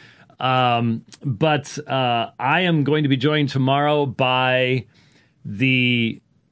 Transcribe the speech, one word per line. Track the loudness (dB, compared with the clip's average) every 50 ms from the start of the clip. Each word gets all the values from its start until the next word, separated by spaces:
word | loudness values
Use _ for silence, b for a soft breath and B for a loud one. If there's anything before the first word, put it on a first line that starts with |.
| B B B B B B B -4
Um, | -2 0 2 2 2 2 2 0 0 -2 -2 -4 -6 _ -18 -10
but, | -6 -6 -4 0 0 0 0 0 -2 -6 -12 -12 -8
uh, | -6 -4 -2 -2 0 0 -2 -4 -6 -8 -6
I | -2 0 0 0
am | 0 0 0 0 0
going | 0 0 0 0
to | 0
be | 0 0
joined | 0 0 0 0 0 -2
tomorrow | -2 0 0 2 2 2 2 2 0 0 0
by | -2 -2 -2 0 0 2 2 2 2 2 2 2 2 0 -2 -4 -8 b b b b b b b b b b -14
the | -12 -4 -2 0 2 2 4 2 2 2 2 0 -2 -4 -6 -14 _ _ _ _ _